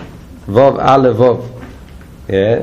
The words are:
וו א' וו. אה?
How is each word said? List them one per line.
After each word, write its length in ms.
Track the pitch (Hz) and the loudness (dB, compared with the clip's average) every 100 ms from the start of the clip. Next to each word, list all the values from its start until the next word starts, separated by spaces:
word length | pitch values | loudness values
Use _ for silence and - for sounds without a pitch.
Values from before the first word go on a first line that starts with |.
| - - - - - | -18 -20 -20 -18 -4
וו 280 | 101 135 - | 2 2 2
א' 300 | - 135 127 110 | 0 2 2 2
וו. 220 | 127 113 - - - - - - - - - | 0 0 -6 -16 -20 -20 -20 -20 -20 -20 -6
אה? 260 | 98 101 113 | -2 0 -2